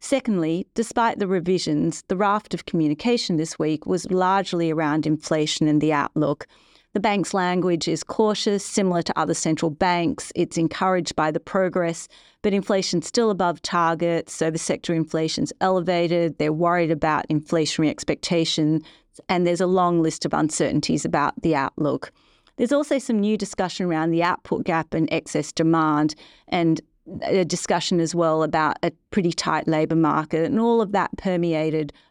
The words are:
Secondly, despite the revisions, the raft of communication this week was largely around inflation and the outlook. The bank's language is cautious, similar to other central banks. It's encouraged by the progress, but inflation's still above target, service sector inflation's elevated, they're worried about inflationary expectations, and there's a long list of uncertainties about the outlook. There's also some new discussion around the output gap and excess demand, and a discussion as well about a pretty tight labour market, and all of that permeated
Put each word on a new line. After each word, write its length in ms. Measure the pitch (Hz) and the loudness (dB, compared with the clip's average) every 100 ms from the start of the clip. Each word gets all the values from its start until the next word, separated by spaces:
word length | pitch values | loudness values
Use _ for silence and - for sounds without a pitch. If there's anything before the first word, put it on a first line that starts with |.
Secondly, 600 | - 269 254 196 160 165 - | -2 -2 0 0 0 -2 -4
despite 460 | - 226 - 233 - | -4 -4 0 0 0
the 80 | 196 | 0
revisions, 760 | 185 170 185 - 151 165 156 - | 0 0 0 0 0 0 -4 -6
the 100 | 185 | -2
raft 380 | 208 208 - 175 | 0 0 -2 -8
of 100 | - | -4
communication 720 | 170 156 151 240 240 - 170 | 0 0 0 0 0 0 -2
this 220 | 160 - | -2 -2
week 260 | 156 156 - | -2 -2 -2
was 240 | 185 - | -4 0
largely 600 | 185 185 196 185 175 165 | 0 2 2 0 0 0
around 340 | 160 156 151 151 | 0 0 0 0
inflation 640 | 156 - 160 151 - 156 | -2 0 0 0 0 2
and 120 | 151 | 4
the 140 | 151 | 4
outlook. 540 | 147 - - 147 147 - _ _ _ _ | 2 0 0 0 -2 -8 _ _ _ _
The 60 | 208 | -2
bank's 360 | 214 202 170 202 | 0 0 0 0
language 520 | 180 180 180 170 - | 0 2 2 0 -2
is 160 | 160 | -4
cautious, 600 | - - 220 208 - 202 - | -6 0 0 2 0 -2 -2
similar 380 | - 190 175 | 0 2 0
to 160 | 160 - | -2 -2
other 160 | 156 165 | 0 0
central 340 | 160 156 160 | 0 0 0
banks. 640 | 143 185 175 170 - - | 0 0 2 0 -4 -8
It's 240 | - 170 - | -2 -2 0
encouraged 580 | 165 - 190 185 165 - | -2 0 0 0 -2 -2
by 140 | 156 | -2
the 100 | 156 | -2
progress, 680 | - 202 185 185 170 165 - - - _ | -2 0 0 0 -2 -4 -12 -20 -20 _
but 100 | 208 | 0
inflation's 540 | 196 185 196 185 175 - | 0 0 0 0 -2 -2
still 240 | - 226 | 0 0
above 320 | 190 180 165 | 2 0 -2
target, 640 | - 180 165 165 170 165 - | -4 0 0 0 0 -2 -4
service 360 | - 160 160 | -2 -2 -2
sector 320 | - 170 - 165 | -4 -4 -2 -2
inflation's 580 | 160 160 160 - 147 - | 0 -2 -2 -2 -4 -2
elevated, 800 | 185 185 170 175 170 170 170 - | 0 0 0 0 2 2 0 0
they're 120 | 151 | -2
worried 380 | 151 170 175 165 | 0 2 2 2
about 380 | 156 160 151 - | 0 0 0 0
inflationary 640 | 151 151 170 151 - 156 | -2 0 0 0 2 0
expectations, 920 | - - 151 - 170 165 - 151 160 - - _ - - | 0 -4 -4 0 0 0 0 2 0 -2 -20 _ -20 -2
and 160 | 180 175 | 2 2
there's 160 | 175 | 2
a 60 | 185 | 2
long 340 | 185 175 175 | 2 4 4
list 240 | 160 156 165 | 2 0 -2
of 80 | |
uncertainties 720 | 147 156 - 151 151 - 160 165 | 0 0 0 0 0 0 -2 0
about 340 | 160 143 - | 0 0 0
the 100 | 170 | 0
outlook. 580 | 147 135 - 147 135 - _ _ _ _ - | 0 -2 -2 -2 -2 -6 _ _ _ _ -4
There's 160 | 240 | 0
also 260 | 285 294 277 | 0 2 -2
some 220 | - 226 | 0 0
new 180 | 202 214 | 2 0
discussion 480 | 202 - 185 - 180 | -4 -4 -6 -2 -2
around 240 | 160 160 | 0 0
the 140 | 165 | 2
output 400 | 170 - - 160 | 0 -2 -4 -4
gap 320 | - 165 156 160 | -2 -2 -2 -2
and 120 | 160 | 0
excess 380 | 165 - 151 147 | 0 -2 -4 -4
demand, 640 | - 160 165 156 147 151 - - - _ | 0 2 4 2 2 0 -2 -16 -20 _
and 340 | 180 165 160 - _ - - | 0 2 2 -2 _ -16 -10
a 200 | - 190 | 0 0
discussion 560 | 175 180 - 170 - 180 | 0 -2 -2 -2 0 0
as 140 | 165 | 0
well 300 | 170 165 156 | 2 2 2
about 340 | 156 156 156 - | 2 2 0 0
a 80 | 170 - _ | -4 -4 _
pretty 240 | - 175 | 0 0
tight 340 | 160 - 156 156 | -2 -2 -2 0
labour 280 | 160 156 165 | 0 2 2
market, 500 | 160 147 156 160 165 | 4 2 0 0 0
and 140 | 214 | 2
all 220 | 226 233 | 2 2
of 100 | 202 | 2
that 180 | 202 175 - | 0 -2 -4
permeated 760 | 196 180 170 160 160 156 147 - _ | -2 0 0 0 0 -2 -4 -8 _